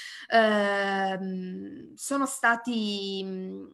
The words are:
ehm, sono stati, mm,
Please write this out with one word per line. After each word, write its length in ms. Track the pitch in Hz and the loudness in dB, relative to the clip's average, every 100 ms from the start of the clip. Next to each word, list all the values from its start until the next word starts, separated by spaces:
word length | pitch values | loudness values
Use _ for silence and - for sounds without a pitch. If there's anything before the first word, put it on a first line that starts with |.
| - - - | -14 -14 2
ehm, 1700 | 226 220 208 202 202 196 196 190 190 190 185 185 190 196 - - | 6 6 6 4 2 2 0 0 -2 -4 -6 -6 -8 -10 -12 -16
sono 320 | - - 277 269 | -12 -4 0 0
stati, 960 | - 233 233 240 226 208 202 196 190 | 2 2 2 0 -2 -2 -2 -4 -4
mm, 420 | 190 185 185 190 190 | -4 -6 -8 -10 -14